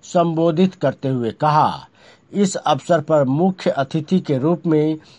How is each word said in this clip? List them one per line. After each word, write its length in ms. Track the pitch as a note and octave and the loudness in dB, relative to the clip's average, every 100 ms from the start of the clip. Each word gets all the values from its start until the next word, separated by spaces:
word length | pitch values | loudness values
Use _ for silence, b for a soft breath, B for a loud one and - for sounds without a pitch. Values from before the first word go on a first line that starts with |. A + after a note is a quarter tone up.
संबोधित 720 | - F3+ E3+ D#3+ E3+ E3 F#3 - | -4 0 0 0 0 2 0 0
करते 320 | C#3 C3 C3+ | -4 -2 -4
हुए 240 | C3 A2+ | -4 -4
कहा। 560 | G#2 D3+ D3+ A#2+ D2+ - b b b b | -2 0 2 2 -2 -14 b b b b
इस 220 | F3 G3 - | -2 -2 -2
अवसर 460 | - D3 - E3 | -2 -2 0 0
पर 220 | C#3+ D#3 | 2 0
मुख्य 460 | C3 C#3 F#3 F#3 F3+ | 2 2 0 -2 -4
अतिथि 500 | D#3 C3+ E3 - F#3 | -4 -4 -4 -2 -2
के 180 | - C3+ | 0 -2
रूप 240 | D3 E3+ E3+ | 0 -2 0
में 300 | D3+ D#3 D#3 b | 0 0 -2 b